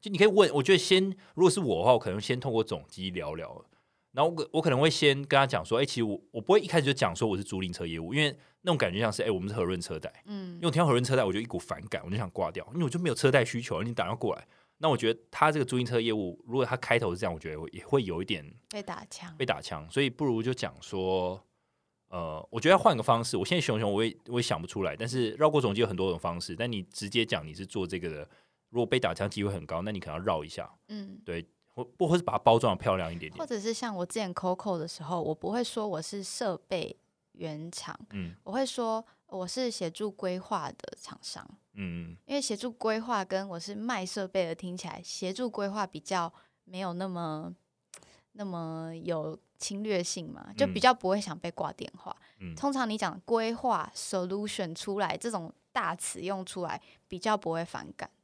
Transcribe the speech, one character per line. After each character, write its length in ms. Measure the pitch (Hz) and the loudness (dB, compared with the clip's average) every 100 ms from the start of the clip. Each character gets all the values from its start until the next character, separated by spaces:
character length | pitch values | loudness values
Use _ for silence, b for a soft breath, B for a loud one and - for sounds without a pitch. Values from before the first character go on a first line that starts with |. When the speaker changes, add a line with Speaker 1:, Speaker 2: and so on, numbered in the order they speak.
Speaker 1:
就 100 | - | 0
你 80 | 196 | 8
可 60 | |
以 20 | 208 | 10
问， 260 | 196 180 | 12 8
我 100 | 147 | 8
觉 80 | 135 | 8
得 60 | 185 | 6
先， 260 | 180 190 190 190 B | 8 6 6 0 B
如 80 | - | 6
果 60 | 180 | 6
是 100 | 196 | 8
我 200 | 151 85 | 4 6
的 40 | |
话， 120 | 101 | 8
我 40 | 120 | 8
可 120 | 110 | 6
能 100 | 107 | -4
先 180 | 104 127 | 0 0
透 120 | 139 | 2
过 120 | 113 | 0
总 220 | 110 95 - | 0 -2 -8
机 200 | - 92 | -8 -6
聊 200 | 90 73 | -4 -6
聊。 320 | 80 80 - - _ _ _ _ | -6 -10 -14 -20 _ _ _ _
然 100 | 127 | 2
后 80 | 156 | 2
我 60 | 170 | 2
可-， 140 | 147 | -2
我 80 | 156 | 2
可 80 | 160 | 4
能 100 | 131 | 6
会 120 | 156 | 6
先 260 | - 147 139 | 6 6 4
跟 160 | 139 139 | 4 4
他 80 | 139 | 4
讲 180 | 127 | 2
说， 140 | 80 113 | 0 0
哎， 60 | 139 | 0
其 80 | |
实 80 | - | 0
我， 180 | 113 98 _ | 0 -2 _
我 80 | 117 | -10
不 140 | 107 | 4
会 80 | 202 | 4
一 60 | 190 | 6
开 120 | 170 | 2
始 60 | |
就 80 | 139 | 2
讲 240 | 135 117 113 | 2 0 2
说 100 | 113 | 0
我 80 | |
是 80 | 95 | 0
租 200 | 98 95 | -2 -4
赁 100 | 92 | -4
车 140 | 87 87 | -4 -6
业 120 | 82 | -6
务， 140 | 82 | -4
因 100 | 135 | 0
为 80 | 151 135 b b | 0 -2 b b
那 100 | 180 | -2
种 60 | 156 | 2
感 160 | 104 | 2
觉 80 | 92 | 2
像 100 | 113 | 0
是， 120 | 101 | 0
哎， 80 | 104 | 0
我 80 | 95 | 0
们 100 | 95 | 0
是 60 | |
和 100 | 110 | -2
润 160 | 90 92 | 0 0
车 180 | 85 78 | -4 -8
贷。 140 | - - - | -8 -14 -12
Speaker 2:
嗯。 300 | 202 185 170 | -10 -10 -2
Speaker 1:
因 40 | |
为 60 | 170 | 0
我 40 | |
听 80 | 143 | 4
到 60 | |
和 80 | 165 | 4
润 100 | 123 | 4
车 140 | 127 131 | 4 2
贷， 80 | |
我 80 | 107 | 2
就 80 | 95 | 0
一 40 | 117 | -2
股 120 | 92 | -6
反 240 | - - 98 | -6 -8 -6
感， 160 | - | -8
我 60 | 87 | -4
就 80 | 101 | -4
想 100 | 101 | -4
挂 180 | 90 85 | -2 -2
掉， 120 | 87 - | -4 -8
因 60 | 135 | -2
为 40 | |
我 60 | 160 | -2
就 80 | 156 | 0
没 80 | 175 | -2
有 60 | |
车 160 | 113 139 | 4 6
贷 120 | 131 | 6
需 200 | 113 117 | 4 -2
求， 200 | 120 82 | -4 -4
你 120 | 113 | -2
打 100 | 117 | -2
电 60 | 87 | -2
话 40 | |
过 200 | 117 117 - | -2 -2 -4
来。 100 | - b b b | -8 b b b
那 140 | 160 | 2
我 40 | |
觉 200 | 123 113 | 2 2
得 40 | 117 _ | 0 _
他 200 | - 151 | 2 2
这 80 | 151 | 4
个 60 | |
租 140 | 127 127 | 2 0
赁 80 | 123 | 2
车 120 | 123 | 2
业 140 | 117 | 2
务， 260 | 107 92 85 - | 0 -2 -6 -4
如 80 | |
果 120 | 123 123 | 0 0
他 100 | 127 | 0
开 220 | - 120 | 2 2
头 160 | 110 | 2
是 40 | 87 | -2
这 60 | |
样， 80 | 95 | -2
我 80 | 82 | -4
觉 160 | 80 76 | -6 -8
得 120 | 80 | -10
也 100 | - - | -12 2
会 160 | 139 | 2
有 180 | 104 85 | 2 -4
一 60 | 95 | -4
点 180 | 95 73 - _ | -4 -6 -20 _
Speaker 2:
被 140 | 208 | -10
打 200 | 196 170 - | -10 -12 -12
枪。 260 | - 175 156 | -14 -14 -6
Speaker 1:
被 80 | 131 | -2
打 160 | - | -2
枪， 260 | - 80 76 | -4 -10 -6
所 120 | 135 | 0
以 80 | 139 | 0
不 160 | 123 147 | 0 0
如 160 | 113 | 0
就 100 | 110 | 0
讲 220 | 127 90 - | -2 -6 -8
说， 600 | - 98 92 95 90 95 _ _ _ _ _ _ _ | -10 -4 0 0 0 -6 _ _ _ _ _ _ _
呃， 380 | 92 82 78 - | -8 -6 -8 -6
我 100 | 113 | 0
觉 80 | 147 | 6
得 40 | |
要 60 | 185 | 8
换 160 | 226 | 8
个 80 | 135 | 4
方 220 | 107 117 | 4 2
式。 140 | 117 107 | 4 0
我 40 | |
现 140 | 95 175 | 2 0
在 40 | |
熊 180 | - 107 | 2 0
熊 100 | 107 | 2
我 140 | 101 | 2
也， 100 | 113 - - | 0 -2 -4
我 120 | 123 | -2
也 40 | |
想 180 | 117 92 | 0 -2
不 60 | 82 | -4
出 160 | - | -4
来， 120 | 92 | -4
但 140 | 76 113 | -4 -4
是 220 | 127 117 | 0 -2
绕 180 | 117 151 | 4 4
过 140 | 147 | 6
总 120 | 123 | 2
机 60 | 101 | 4
有 60 | 110 | 2
很 100 | 92 | 4
多 140 | 95 | 0
种 80 | 82 | 0
方 200 | 92 85 | -2 -4
式， 160 | - | -6
但 160 | 85 120 | -4 -4
你 120 | 110 | -4
直 260 | 90 - 101 | -8 -10 -2
接 160 | 117 | 2
讲 220 | 113 98 78 | 2 0 -4
你 80 | |
是 100 | 78 | -12
做 220 | 95 - 92 | -8 -4 -4
这 120 | 92 | -4
个 120 | 85 | -4
的， 180 | 76 73 b b b _ | -8 -12 b b b _
如 120 | 120 | -2
果 40 | |
被 140 | 117 131 | 2 2
打 160 | 98 | 2
枪 160 | 82 101 | 0 -2
机 140 | 101 | -2
会 80 | 101 | -2
很 120 | 98 | -4
高， 160 | 80 82 | -6 -6
那 100 | 98 | -4
你 80 | 101 | -6
可 100 | 82 | -6
能 80 | 78 | -4
要 60 | |
绕 200 | 98 82 | -2 -2
一 40 | 76 | -2
下。 200 | - - _ _ | -10 -12 _ _
Speaker 2:
嗯。 300 | 214 101 190 | -14 -12 -16
Speaker 1:
对， 220 | - 85 - _ _ | -8 -8 -8 _ _
或， 160 | - 123 _ | -12 -12 _
或 200 | 170 175 | 2 2
是 60 | |
把 100 | 170 | 2
它 60 | 104 | 2
包 180 | - 117 | 6 6
装 180 | 110 92 | 6 2
得 60 | |
漂 140 | - 95 | 0 0
亮 180 | 82 | -2
一 20 | 85 | -6
点 140 | 78 | -10
点。 80 | 73 | -10
Speaker 2:
或 80 | 320 | -6
者 120 | 226 | -4
是 120 | 208 | -4
像 220 | 233 240 202 | -4 -6 -6
我 80 | |
之 100 | 175 | -6
前 200 | - 196 | -4 -4
Coco 420 | 180 185 185 208 175 | -4 -2 -2 -2 -4
的 120 | 160 | -4
时 160 | - | -8
候， 180 | 151 175 | -6 -4
我 100 | 160 | -2
不 200 | 156 175 | -4 -2
会 100 | 226 | -2
说 240 | 247 - 214 | -2 -4 -4
我 160 | 165 | -4
是 200 | 165 202 | -6 -8
设 340 | 185 - 226 180 _ | -8 -4 -2 -4 _
备 260 | 185 156 - _ _ _ | -4 -4 -8 _ _ _
原 360 | - 165 151 165 | -12 -10 -8 -10
厂， 280 | 175 - - - | -10 -10 -12 -12
Speaker 1:
嗯。 240 | - 175 95 | -8 -8 -10
Speaker 2:
我 80 | - | -8
会 160 | 214 269 | -4 -2
说 360 | - 233 220 226 b _ | -2 -2 -4 -6 b _
我 180 | 190 180 | -10 -6
是 240 | 254 254 | -2 -4
协 180 | 226 170 | -2 -6
助 220 | 165 208 | -4 -8
规 280 | 196 190 180 | -4 -4 -4
划 300 | 185 202 143 | -4 -6 -6
的 300 | - - - | -10 -14 -14
厂 160 | - - | -18 -16
商。 260 | - - - - _ 101 | -14 -14 -16 -20 _ -10
Speaker 1:
嗯。 400 | 95 85 85 85 _ | -8 -6 -10 -14 _
Speaker 2:
因 80 | |
为 60 | 285 | -4
协 160 | 269 208 | -4 -4
助 140 | 247 | -6
规 280 | 226 220 220 | -4 -2 -2
划 240 | 226 226 | -2 -4
跟 240 | 190 190 196 | -2 -4 -4
我 100 | 170 | -10
是 160 | 170 | -10
卖 300 | 202 226 233 | -8 -4 -4
设 220 | 185 - 190 | -4 -6 -2
备 200 | 190 175 | 0 0
的， 80 | |
听 220 | 165 180 180 | -2 -6 -8
起 120 | 175 | -8
来 120 | - | -12
协 280 | 180 - 185 | -12 -8 -6
助 160 | 190 247 | -4 -4
规 200 | 208 202 | -2 -4
划 180 | 208 190 | -2 -6
比 140 | 160 | -6
较 320 | - 190 170 b b b | -4 -2 -2 b b b
没 140 | _ 185 | _ -8
有 120 | 190 | -6
那 140 | 175 190 | -4 -4
么、 440 | 180 170 156 170 175 _ _ _ - b b b | -4 -6 -6 -8 -14 _ _ _ -20 b b b
那 120 | 208 | -12
么 480 | 202 175 165 160 165 165 | -8 -6 -6 -8 -10 -10
有 360 | 170 165 156 156 _ _ | -4 -2 -4 -8 _ _
侵 240 | - 202 | -8 -6
略 200 | 214 196 | -2 -2
性 260 | 175 - 156 | -2 -6 -8
嘛， 240 | - - 208 | -12 -14 0
就 100 | 277 | 0
比 140 | 190 | 4
较 140 | 254 | 4
不 140 | 254 277 | 4 2
会 120 | 294 | 0
想 160 | - 160 | -2 -6
被 120 | 170 | -8
挂 220 | - 156 | -6 -6
电 180 | - - - | -6 -12 -12
话。 200 | - - b b | -16 -16 b b
Speaker 1:
嗯。 140 | 180 | -12
嗯。 20 | 160 | -4
Speaker 2:
通 160 | 277 | -2
常 160 | 269 240 | -2 -2
你 100 | 214 | -2
讲 220 | 190 185 | -4 -6
规 300 | - 226 226 | 0 0 2
划 360 | 233 254 196 - | -2 0 0 -2
solution 800 | - - 196 180 196 208 - 180 | -8 -4 -4 -2 -4 -4 -4 -6
出 240 | 165 - 196 | -6 -6 -2
来， 180 | 190 165 | -2 -2
这 140 | 233 | -4
种 220 | 214 165 - _ | -4 -8 -14 _
大 220 | 254 185 | -4 -2
词 260 | 175 - - | -4 -6 -6
用 240 | 175 196 | -6 -6
出 180 | 185 - | -6 -6
来， 180 | 170 - b b _ | -6 -6 b b _
比 120 | 185 | -6
较 160 | 220 214 | 0 0
不 160 | 175 | 0
会 120 | 165 | -4
反 220 | 170 - - - | -4 -8 -12 -12
感。 140 | - _ | -14 _